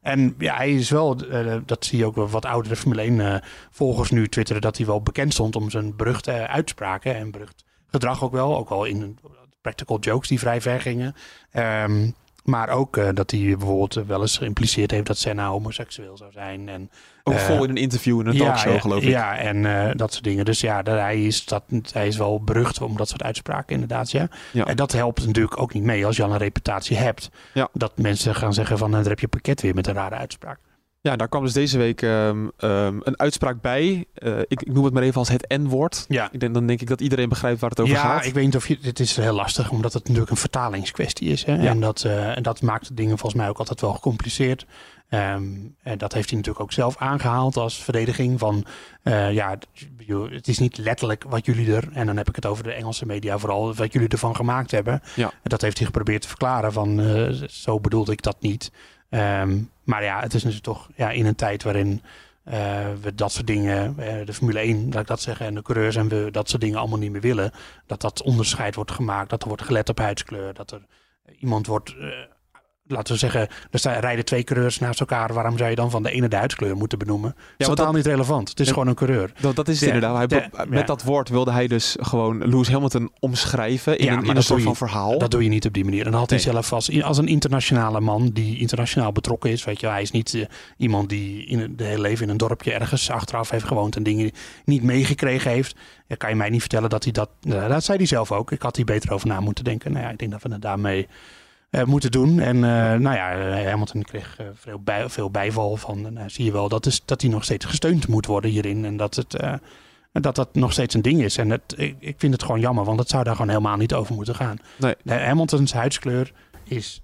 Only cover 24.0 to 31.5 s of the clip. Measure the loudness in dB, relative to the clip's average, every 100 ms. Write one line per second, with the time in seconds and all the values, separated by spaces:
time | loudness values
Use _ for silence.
24 | -2 -2 -2 -6 -4 -2 0 0 2 2
25 | 0 0 2 2 2 0 -2 0 2 2
26 | 2 2 2 2 0 -2 -2 -2 0 0
27 | 2 0 -8 -18 -6 -2 -2 0 -4 0
28 | 0 2 0 0 0 2 2 2 2 2
29 | 2 0 -2 -2 -2 0 0 0 0 -2
30 | -4 -6 -8 -10 -14 -16 _ _ _ _
31 | -2 0 0 0 0